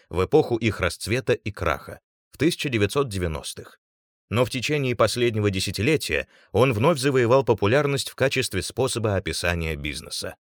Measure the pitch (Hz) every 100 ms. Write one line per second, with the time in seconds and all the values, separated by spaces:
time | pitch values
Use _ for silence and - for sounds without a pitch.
0 | - 85 92 151 147 120 117 - 90 -
1 | - 117 - 123 - - 85 71 - 67
2 | _ _ _ - 156 - 151 120 101 143
3 | 143 98 87 76 - - - _ _ _
4 | _ _ - 104 127 131 113 151 131 120
5 | 113 120 120 110 104 95 95 90 113 156
6 | - 73 - _ _ 95 135 107 139 160
7 | 131 131 117 135 123 110 101 131 143 139
8 | - - 131 131 120 95 - - 131 120
9 | 110 98 87 78 87 85 80 76 73 69
10 | - - 98 -